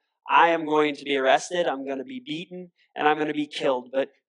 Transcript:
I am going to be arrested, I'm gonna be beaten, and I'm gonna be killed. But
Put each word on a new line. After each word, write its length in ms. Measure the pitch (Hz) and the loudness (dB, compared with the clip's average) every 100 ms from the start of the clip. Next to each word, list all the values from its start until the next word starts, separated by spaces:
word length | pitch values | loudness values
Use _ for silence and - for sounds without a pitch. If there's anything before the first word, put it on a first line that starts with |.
| _ _ - | _ _ 0
I 220 | 139 170 | 4 6
am 140 | 165 | 4
going 300 | 151 151 151 | 2 2 2
to 100 | 143 | -2
be 120 | 139 139 | -4 0
arrested, 500 | 131 143 - 180 135 | 4 4 2 -2 -2
I'm 180 | 135 | -2
gonna 200 | 135 135 | -6 -8
be 160 | 131 127 | -10 -12
beaten, 500 | 127 156 180 180 175 _ _ | -10 -10 -10 -14 -16 _ _
and 140 | - 151 | 0 2
I'm 100 | 151 | 2
gonna 160 | 151 | 0
be 140 | 147 147 | -4 -6
killed. 420 | - 147 127 123 | -4 -2 -2 -2
But 220 | 131 139 _ | -4 -4 _